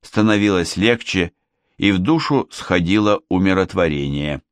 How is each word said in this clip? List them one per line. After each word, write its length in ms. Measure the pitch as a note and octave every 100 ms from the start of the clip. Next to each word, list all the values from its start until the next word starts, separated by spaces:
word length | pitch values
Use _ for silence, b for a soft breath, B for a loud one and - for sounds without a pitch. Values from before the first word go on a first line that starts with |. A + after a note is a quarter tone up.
становилось 760 | - A2 A2 G#2+ G#2 F#2 E2+ -
легче, 540 | A2 A#2 - F#2 E2+ _ _ _ _ _
и 140 | G2+
в 80 | F#2+
душу 480 | G2 D#3+ - C#3 -
сходило 680 | - - F2+ E2+ G#2 G#2 G#2 _
умиротворение. 1120 | F#2 F#2+ F#2 F2+ F#2+ E2+ D2 C#2 C#2+ D2 C#2+ _